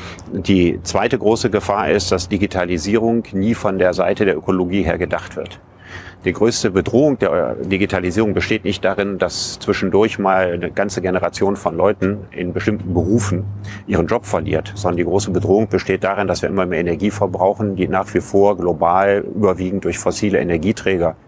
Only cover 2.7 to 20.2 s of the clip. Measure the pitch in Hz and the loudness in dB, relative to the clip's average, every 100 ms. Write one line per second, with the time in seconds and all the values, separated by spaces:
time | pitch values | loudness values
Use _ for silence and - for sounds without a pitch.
2.7 | 87 95 110 113 117 - 95 104 113 104 | -2 0 0 2 0 -2 -2 0 0 0
3.7 | 95 90 90 90 101 101 78 85 92 90 | 2 2 2 0 2 2 0 0 0 0
4.7 | 98 82 87 85 82 - - - - - | 0 0 -2 -2 -4 -6 -10 -10 -14 -20
5.7 | - - - - - 90 87 110 - 110 | -20 -18 -18 -18 -6 -4 0 0 2 0
6.7 | 92 85 117 151 127 92 82 64 - 92 | 0 2 4 4 2 2 2 0 -2 -2
7.7 | 95 98 90 90 92 107 90 - 110 95 | 0 2 0 0 0 2 0 0 0 -2
8.7 | 98 95 98 101 92 87 - - - - | -2 0 0 -2 0 -2 -2 -8 -4 -2
9.7 | 98 98 92 110 - 98 95 90 85 85 | 0 2 4 2 2 2 2 2 -2 -4
10.7 | - 101 98 92 92 85 - 98 101 90 | -2 -2 -2 -2 0 -2 0 -2 0 -2
11.7 | 82 95 101 95 104 95 - 90 92 - | 2 2 2 -2 -2 -8 -8 -6 -2 -2
12.7 | 104 95 87 82 113 - 90 101 - - | -2 -2 0 2 2 0 -2 -4 -10 -12
13.7 | - - 95 82 117 - 87 78 78 - | -12 -2 0 2 -2 -2 -4 0 -2 -4
14.7 | - 92 87 85 95 101 87 82 101 113 | -4 -2 0 0 0 0 0 2 2 2
15.7 | 95 - 95 95 98 98 87 - 98 92 | 0 0 0 0 0 -2 -2 -2 -2 0
16.7 | 82 87 80 101 101 98 95 95 101 107 | 0 -2 0 -2 0 -2 2 0 2 -2
17.7 | 92 90 95 98 87 - 98 98 92 87 | 0 0 0 0 -2 0 4 4 4 0
18.7 | 78 85 92 98 101 - 101 101 90 92 | 0 2 4 4 2 0 0 0 0 -2
19.7 | 98 87 - 98 92 | -2 -4 -2 -4 -2